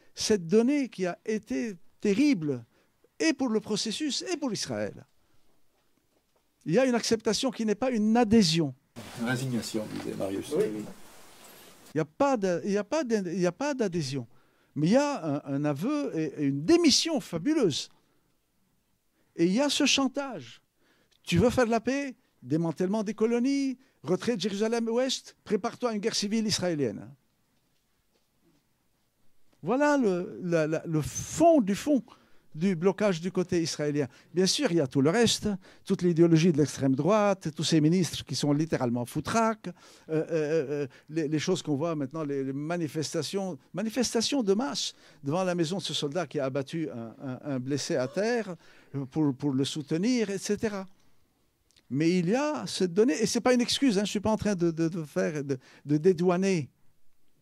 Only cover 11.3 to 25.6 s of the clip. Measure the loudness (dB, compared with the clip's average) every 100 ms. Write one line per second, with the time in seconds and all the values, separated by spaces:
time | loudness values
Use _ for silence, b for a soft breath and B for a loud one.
11.3 | -20 -20 -20 -20 -20 -8 -6 -4 0 2
12.3 | 2 2 0 0 -2 0 -2 0 -2 -2
13.3 | -2 -2 -2 -4 -2 -2 -2 -4 -6 -8
14.3 | b b b b -2 4 4 2 -2 -2
15.3 | -4 -2 -2 -2 -2 -2 -2 -2 -2 -4
16.3 | -2 -2 0 4 4 6 4 2 -4 -4
17.3 | -4 0 2 2 0 -8 _ _ _ _
18.3 | _ _ _ _ _ _ _ _ _ _
19.3 | 0 2 2 2 2 2 2 0 -2 -8
20.3 | -8 -14 -20 _ _ b b b b -2
21.3 | 2 4 4 2 2 0 -2 -4 -10 _
22.3 | _ -4 -2 0 -2 -2 -2 -2 -2 0
23.3 | 2 0 0 -2 -4 b b -4 -2 0
24.3 | -2 -2 -2 -2 -2 0 0 0 -2 -8
25.3 | -16 -4 -2